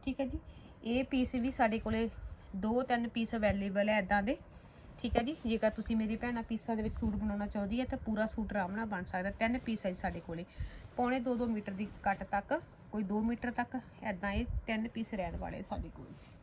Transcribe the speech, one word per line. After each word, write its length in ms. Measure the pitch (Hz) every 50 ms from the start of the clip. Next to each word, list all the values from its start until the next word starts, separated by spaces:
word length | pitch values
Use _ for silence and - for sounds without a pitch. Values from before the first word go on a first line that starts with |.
| -
ਠੀਕ 160 | 269 254 -
ਹੈ 60 | 269
ਜੀ, 140 | 254 - 320 - - - - - - - - -
ਇਹ 200 | 226 233 254 277
ਪੀਸ 300 | - - 262 254 - -
ਵੀ 160 | 254 233 269
ਸਾਡੇ 280 | 262 - 247 220 214 226
ਕੋਲੇ 300 | - 220 220 220 226 220 - - - - - - - - -
ਦੋ 240 | 196 185 214 233 247 262
ਤਿੰਨ 240 | 254 247 233 233 233
ਪੀਸ 260 | - 233 226 220 -
ਅਵੇਲੇਬਲ 540 | 226 214 202 196 202 196 202 185 202 202 208
ਹੈ 80 | 214 214
ਇੱਦਾਂ 220 | 196 180 202 202 196
ਦੇ। 140 | 214 302 - - - - - - - - - - - -
ਠੀਕ 200 | - - 233 -
ਹੈ 60 | 240 233
ਜੀ, 120 | 247 320 311 -
ਜੇਕਰ 240 | 226 226 220 - 214
ਤੁਸੀਂ 240 | 214 - 208 - 226
ਮੇਰੀ 200 | 220 220 208 220
ਭੈਣਾਂ 280 | 214 - 240 240 233 226
ਪੀਸਾਂ 320 | - 226 220 - - 226
ਦੇ 60 | 220 214
ਵਿੱਚ 120 | 220 -
ਸੂਟ 200 | - 240 220 202
ਬਣਾਉਣਾ 300 | 202 208 214 202 202 202
ਚਾਹੁੰਦੀ 320 | 202 - 214 202 196 220 240
ਹੈ, 60 | 254
ਤਾਂ 120 | 254 - 254
ਪੂਰਾ 260 | - 220 220 208 220
ਸੂਟ 260 | 214 - - 214 190 -
ਆਰਾਮ 180 | 208 185 175
ਨਾਲ 140 | 190 214 226
ਬਣ 160 | 214 208 180 180
ਸਕਦਾ। 280 | - - 185 185 196 202
ਤਿੰਨ 240 | - 226 226 240 254
ਪੀਸ 260 | 247 - 220 208 -
ਹੈ 60 | 196
ਜੀ 40 | 185
ਸਾਡੇ 220 | 185 - 185 170 170
ਕੋਲੇ, 240 | - - 165 165 180 - - - - - - - - - -
ਪੌਣੇ 220 | - 247 240 254 269
ਦੋ 160 | 240 254 247
ਦੋ 100 | 220 247
ਮੀਟਰ 260 | 226 226 208 202 - 196
ਦੀ 140 | 190 214 196 - - -
ਕੱਟ 200 | 208 196 185 190
ਤੱਕ, 280 | - - 202 202 - 277 330 - - - - - -
ਕੋਈ 120 | - 214 214
ਦੋ 160 | 185 202 214
ਮੀਟਰ 300 | 214 226 240 226 - 240 233
ਤੱਕ, 260 | - 240 240 - 254 - - - - -
ਇੱਦਾਂ 280 | 220 202 175 202 202
ਇਹ 140 | 196 214 247 247 - - -
ਤਿੰਨ 220 | - 226 220 220
ਪੀਸ 260 | 233 - 220 226 - -
ਰਹਿਣ 240 | 202 180 170 170
ਵਾਲੇ 240 | 185 180 170 170 156 196
ਸਾਡੇ 260 | - 208 185 175 160
ਕੋਲ 160 | - - 139
ਜੀ। 240 | - - - - - - -